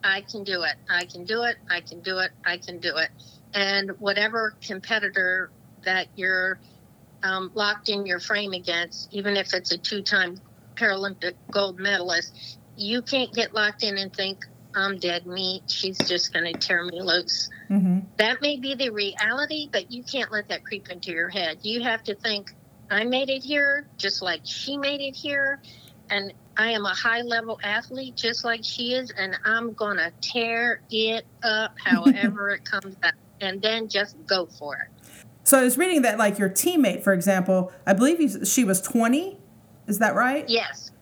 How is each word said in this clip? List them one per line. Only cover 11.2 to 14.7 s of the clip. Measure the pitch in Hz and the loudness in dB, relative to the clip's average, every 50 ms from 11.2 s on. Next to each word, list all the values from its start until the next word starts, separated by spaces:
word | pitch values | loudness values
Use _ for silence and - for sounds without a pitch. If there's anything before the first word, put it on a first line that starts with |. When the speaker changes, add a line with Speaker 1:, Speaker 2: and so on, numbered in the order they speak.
| - 175 175 - - - | -6 -6 -6 -8 -16 -2
Speaker 1:
gold | - 202 202 196 185 180 | 0 0 0 0 -2 -4
medalist, | 190 202 202 185 175 180 170 170 170 - - - - - - - - - - | -2 0 0 0 0 0 0 -2 -2 -4 -12 -16 -16 -16 -16 -18 -20 -20 -12
you | - 208 202 226 247 | -8 -4 -2 -2 -2
can't | 240 - 269 262 254 - - | -2 0 0 0 0 0 -2
get | 226 226 - - | -2 -2 -2 0
locked | 220 208 208 208 - - | 0 0 0 0 -2 -4
in | 214 196 | -4 -2
and | 196 196 190 - | -4 -6 -6 -4
think, | - 196 190 196 190 - - - - - - | -4 -4 -4 -4 -8 -14 -18 -18 -20 -20 -6